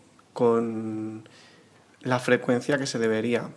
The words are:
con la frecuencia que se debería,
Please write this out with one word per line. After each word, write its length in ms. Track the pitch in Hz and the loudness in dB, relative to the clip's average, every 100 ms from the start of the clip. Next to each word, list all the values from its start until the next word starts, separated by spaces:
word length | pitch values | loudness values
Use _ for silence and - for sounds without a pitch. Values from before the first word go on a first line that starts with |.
| - _ _ | -20 _ _
con 960 | - 120 117 117 110 110 107 110 107 - - - - - - _ _ | 0 2 4 0 -4 -6 -6 -8 -10 -16 -20 -20 -20 -20 -20 _ _
la 180 | 127 127 | -2 0
frecuencia 600 | 127 123 123 123 123 143 | 2 2 2 0 2 0
que 80 | 131 | -2
se 120 | 120 | 0
debería, 520 | 113 110 113 117 165 | 0 0 0 -2 -2